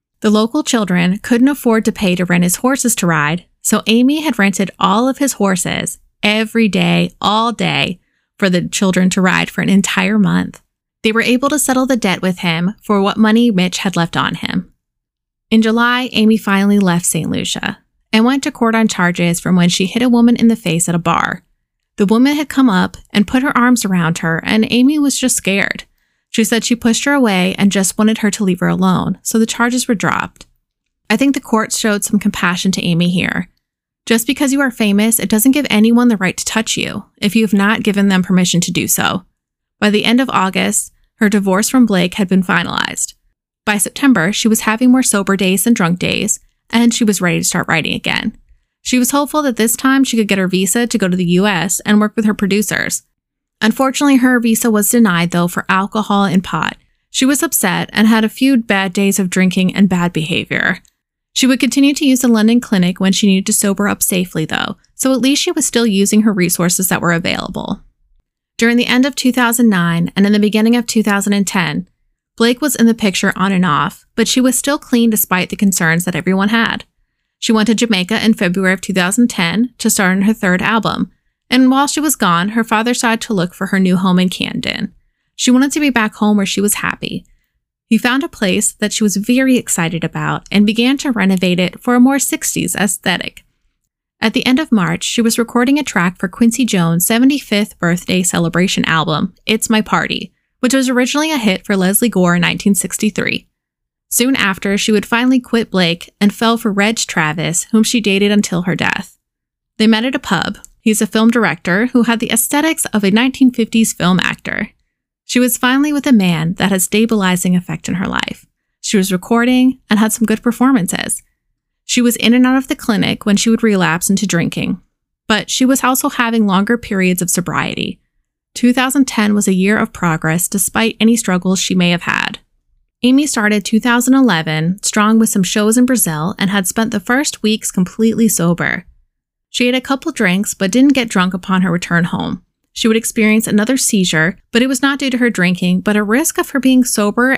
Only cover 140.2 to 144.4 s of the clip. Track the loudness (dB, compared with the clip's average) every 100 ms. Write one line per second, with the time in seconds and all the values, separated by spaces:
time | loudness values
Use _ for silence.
140.2 | 0 0 -2 -4 0 4 4 2 0 0
141.2 | -2 -2 -2 0 2 -2 -2 -2 0 -2
142.2 | -6 -8 -12 _ _ -4 0 0 -2 0
143.2 | 2 2 2 0 0 0 0 0 0 0
144.2 | 0 -4